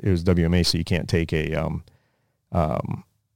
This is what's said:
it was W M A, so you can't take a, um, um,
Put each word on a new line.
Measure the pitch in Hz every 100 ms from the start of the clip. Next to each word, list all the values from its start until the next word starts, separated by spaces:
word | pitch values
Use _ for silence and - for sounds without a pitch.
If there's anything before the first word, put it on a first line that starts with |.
it | 104
was | 87
W | 90 87 82
M |
A, | 87
so | 85 85
you | 82
can't | 87 -
take | 87 82
a, | 80 78 78
um, | 78 76 - _ _ _ _ _ _
um, | 87 76 57 - - - _ _